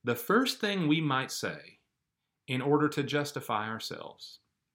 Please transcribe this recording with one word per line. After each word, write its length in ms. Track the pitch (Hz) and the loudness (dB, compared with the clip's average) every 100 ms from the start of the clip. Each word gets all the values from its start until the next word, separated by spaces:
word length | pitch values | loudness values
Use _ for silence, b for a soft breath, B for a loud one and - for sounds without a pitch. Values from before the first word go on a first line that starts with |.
the 120 | - | -4
first 460 | 117 - 214 262 - | -2 2 2 2 0
thing 260 | 208 196 151 | -2 2 2
we 140 | 165 | 4
might 300 | 151 131 131 | 2 0 -2
say 500 | - 95 76 - - _ _ _ _ _ _ - | -4 -6 -8 -14 -20 _ _ _ _ _ _ -6
in 140 | 131 | -2
order 260 | 139 147 147 | 4 4 4
to 140 | 147 | 2
justify 680 | 127 147 143 135 - 107 107 | 0 0 -2 -4 -4 -2 -2
ourselves 720 | 110 - - - - - - _ _ _ | -6 -8 -10 -14 -16 -20 -20 _ _ _